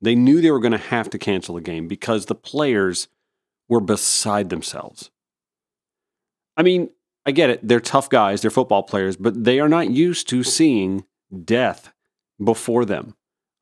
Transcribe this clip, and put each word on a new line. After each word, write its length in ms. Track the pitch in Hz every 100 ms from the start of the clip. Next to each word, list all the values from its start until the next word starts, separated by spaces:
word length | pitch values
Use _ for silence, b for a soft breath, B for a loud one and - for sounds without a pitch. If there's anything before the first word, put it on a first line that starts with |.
They 140 | 107 120
knew 240 | 127 160
they 120 | 165
were 100 | 139
gonna 160 | 117 110
have 320 | - 120 107
to 80 | 98
cancel 380 | - 95 - 85
the 60 |
game 280 | 82 82 82
because 380 | 98 - 110 -
the 80 | -
players 760 | - 139 147 110 95 87 - _ _ _ _ _ -
were 140 | 117
beside 680 | 101 101 - - 110 104 92
themselves. 640 | 82 - 71 - - - _ _ _ _ _ _ _ _ _ _ _ _ _ _ -
I 80 |
mean, 280 | 180 180 170 - _ _ 143
I 40 |
get 180 | 139 143
it. 180 | 117 110
They're 120 | 120
tough 280 | - 143 -
guys. 360 | 123 101 101
They're 80 | 110
football 320 | 131 127 101
players, 340 | - 101 95 87
but 280 | 107 107 113
they 140 | 131
are 80 | 151
not 220 | 165 127
used 400 | 123 175 170 -
to 140 | 127
seeing 640 | 123 - 160 113 95 98 - _ _ 98
death 480 | 82 117 117 - - _ _ _ _ -
before 420 | 104 113 - 120 110
them 300 | 85 - - _ _ _ _